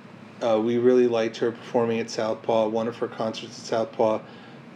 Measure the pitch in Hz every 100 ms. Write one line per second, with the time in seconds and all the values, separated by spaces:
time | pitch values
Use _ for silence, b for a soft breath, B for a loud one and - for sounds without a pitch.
0 | - - - - 120 110 113 120 123 127
1 | 123 113 113 - 120 117 - 123 117 113
2 | 113 - 110 113 - 113 107 113 117 -
3 | 120 - 113 - 117 - - 117 110 -
4 | 110 110 B B B B -